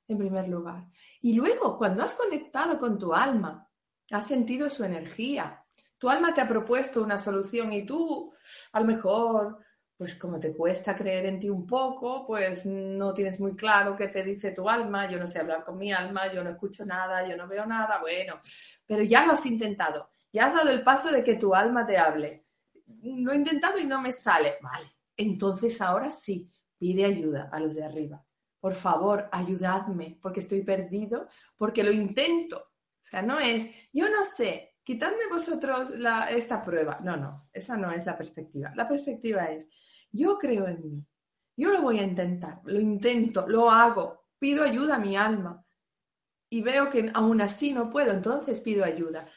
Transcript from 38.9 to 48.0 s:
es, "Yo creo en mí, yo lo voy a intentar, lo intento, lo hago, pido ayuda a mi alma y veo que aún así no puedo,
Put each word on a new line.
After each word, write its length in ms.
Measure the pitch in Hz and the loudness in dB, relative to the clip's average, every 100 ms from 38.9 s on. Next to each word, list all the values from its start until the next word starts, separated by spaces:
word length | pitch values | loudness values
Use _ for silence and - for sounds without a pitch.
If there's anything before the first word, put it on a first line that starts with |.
| 285 285 220 226 202 170 | -2 -4 -6 -4 -2 -2
es, 240 | 156 - _ _ _ _ | -6 -12 _ _ _ _
"Yo 260 | 214 339 403 | 0 0 2
creo 300 | 294 220 185 | 0 0 0
en 140 | 165 | -4
mí, 240 | 156 147 147 _ _ _ _ - | -8 -10 -12 _ _ _ _ -2
yo 140 | 330 | 2
lo 100 | 392 | 4
voy 180 | 277 220 | 4 2
a 40 | |
intentar, 580 | 196 180 175 180 165 147 | 0 0 -2 -2 -6 -12
lo 160 | - 202 | -4 0
intento, 680 | 214 208 240 240 226 190 185 | 2 2 2 2 2 0 2
lo 220 | 220 233 | 6 8
hago, 580 | 226 233 208 165 - _ - | 8 8 6 -2 -6 _ -4
pido 240 | 277 285 | 0 4
ayuda 320 | 294 233 302 269 | 2 2 2 2
a 40 | |
mi 160 | 202 196 | 2 2
alma 480 | 214 214 175 175 _ _ _ _ _ _ _ _ - | 2 0 -4 -10 _ _ _ _ _ _ _ _ -8
y 120 | 233 | -2
veo 280 | 226 269 277 | 2 4 4
que 220 | 269 220 | 2 2
aún 280 | 226 220 226 | 4 4 6
así 320 | 202 202 285 | 4 2 0
no 160 | 254 226 | 0 0
puedo, 220 | 285 | 2